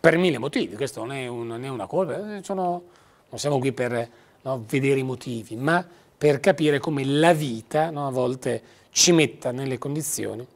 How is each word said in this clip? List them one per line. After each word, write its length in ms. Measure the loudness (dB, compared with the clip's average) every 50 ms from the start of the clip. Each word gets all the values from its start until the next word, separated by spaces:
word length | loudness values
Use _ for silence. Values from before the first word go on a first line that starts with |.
Per 160 | 6 6 6
mille 220 | 6 4 2 2 0
motivi, 360 | -2 -2 -2 -2 -2 -2 -4
questo 260 | -6 -6 -6 -6 -8
non 120 | -8 -8 -8
è 140 | -8 -8
un, 200 | -8 -8 -8 -8
non 160 | -8 -8 -8 -8
è 60 | -8
una 180 | -6 -8 -8
colpa, 500 | -4 -2 -2 -2 -2 -4 -8 -8 -10 -10
eh, 60 | -12 -8
sono, 420 | -8 -4 -2 -2 -2 -2 -4 -6 -14 -20 _ _ _ _ _ _ _
non 100 | -12 -6
siamo 200 | -2 0 0 2
qui 140 | 0 0 -2
per, 380 | -2 -4 -2 -2 -4 -4 -6 -10 -20 _ _ _ _
no, 240 | _ -6 -6 -6 -6
vedere 320 | -2 -2 0 2 2 2 2
i 40 | 0
motivi, 520 | -4 -6 -8 -8 -8 -8 -8 -8 -10 -10
ma 320 | -4 0 2 2 2 0 -4 -18 -20 _ _ _
per 240 | _ 2 2 2 4
capire 380 | 4 2 2 4 4 2 2 2
come 260 | 0 -2 -2 -2 0
la 300 | 0 2 4 6 6 6
vita, 560 | 4 2 -4 -6 -8 -10 _ 0 0 0 0
no, 160 | -2 -4 -4
a 40 | -2
volte 520 | 0 0 0 0 -2 -2 -4 -4 -4 -4 -6 -14 -20 _ _ _
ci 220 | _ 4 6 6 8
metta 400 | 6 6 4 2 -4 -6 -6 -4
nelle 240 | -4 -4 -4 -6
condizioni 680 | -6 -6 -6 -6 -6 -6 -6 -6 -4 -4 -6 -6 -8 -10 -14 _